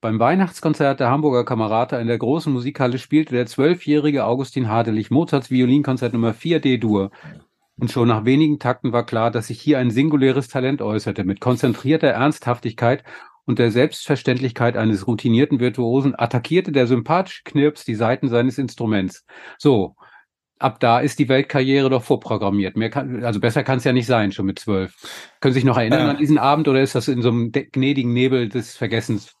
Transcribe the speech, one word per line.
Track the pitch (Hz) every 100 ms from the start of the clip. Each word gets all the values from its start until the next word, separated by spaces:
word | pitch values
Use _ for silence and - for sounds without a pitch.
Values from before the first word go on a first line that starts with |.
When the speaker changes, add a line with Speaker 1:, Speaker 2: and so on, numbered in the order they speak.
Speaker 1:
Beim | 113 110
Weihnachtskonzert | 117 180 185 - 160 151 143 135
der | 123
Hamburger | 139 151 123
Kamerata | 117 117 110 110 123 131
in | 117
der | 117
großen | 113 160 156
Musikhalle | 131 123 - 127 127
spielte | - 156 151
der | 123 123
zwölfjährige | - 143 180 - 147 147 143
Augustin | 107 123 131 - 117
Hadelich | 110 117 110 107
Mozarts | 127 170 143 123
Violinkonzert | 127 123 139 139 131 123
Nummer | 117 113
vier | 107 165 165
D-Dur. | 143 127 113 104 98 - - - _ _ _ -
Und | 120
schon | - 117
nach | 110
wenigen | 107 135 156 147
Takten | 123 127 127
war | 120 113
klar, | 113 117
dass | 117 110
sich | 117
hier | - 147
ein | 123
singuläres | 110 151 151 131 127 127
Talent | 139 127 143
äußerte. | 104 107 110 101
Mit | 95 98
konzentrierter | 123 123 131 117 127 156 147
Ernsthaftigkeit | 110 139 151 - 120 120 117 120 120 - - - _ -
und | 117
der | 117
Selbstverständlichkeit | 110 151 - - 139 - 127 131 120 120 117
eines | 110 101 95
routinierten | 120 120 113 143 135
Virtuosen | 123 127 117 127 139 -
attackierte | 117 123 117 165 185
der | 139 123
sympathische | 123 107 170 190 -
Knirps | - 143 147 147
die | -
Saiten | 110 117 117 139
seines | 117 123 120
Instruments. | 127 - 117 104 95 - _ - - -
So, | 151 123 92 _ - - _ _ _ _
ab | 131 120
da | 120 120
ist | 135 -
die | 127
Weltkarriere | 135 143 135 131 139 135
doch | 127
vorprogrammiert. | 120 135 - 107 101 101 95 110
Mehr | 113
kann, | 139 135 123
also | 120 104
besser | 123 147
kann's | 135 131
ja | 135
nicht | 127 117
sein, | 120 104
schon | - 95
mit | 95
zwölf. | - 98 92 _ - - - _
Können | 139
Sie | 127
sich |
noch | 131 123
erinnern | 113 131 127
Speaker 2:
Ja. |
Speaker 1:
an | 143
diesen | 147 151
Abend | 127 147 151
oder | 135
ist | 135
das | 127 117
in | 123
so | 120
einem | 123 117
de-, | 139 -
gnädigen | 135 131 143 120
Nebel | 120 131 127 117
des | 123 107 -
Vergessens? | 117 113 113 107 - _